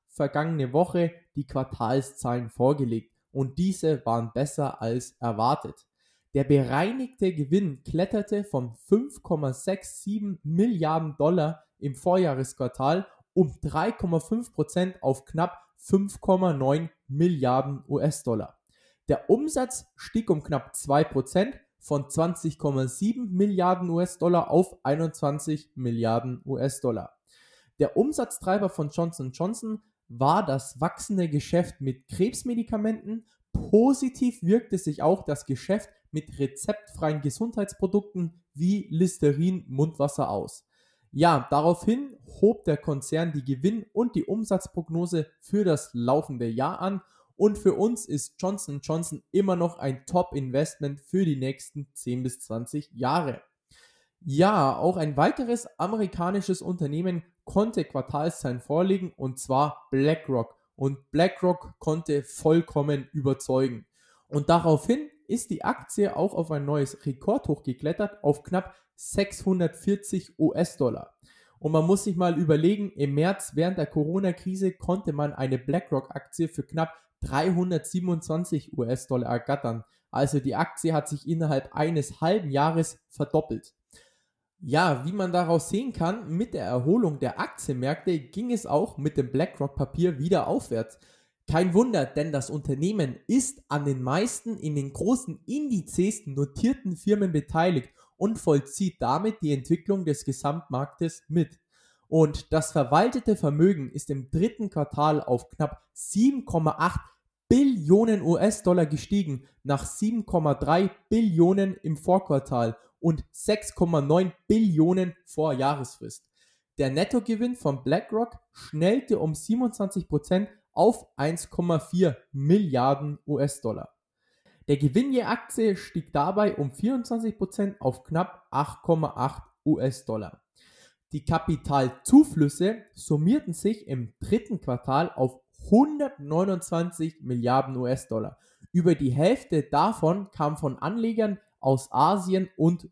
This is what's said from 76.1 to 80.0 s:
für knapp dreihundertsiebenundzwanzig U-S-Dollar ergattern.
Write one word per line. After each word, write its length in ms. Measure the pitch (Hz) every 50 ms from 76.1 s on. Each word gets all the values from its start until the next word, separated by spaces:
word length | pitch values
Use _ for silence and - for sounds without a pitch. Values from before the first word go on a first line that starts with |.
| - 117 - _ - - 165
für 160 | 156 - 147 -
knapp 320 | _ - 160 165 160 - - _ _ _ _
dreihundertsiebenundzwanzig 1600 | - - 131 143 160 190 175 175 185 180 175 156 - - - 180 175 180 170 160 - - 156 165 175 - 165 143 - - -
U-S-Dollar 540 | - 120 117 127 - - - 131 123 120 131
ergattern. 520 | 120 120 - - 139 - - 117 113 113 - _ _ _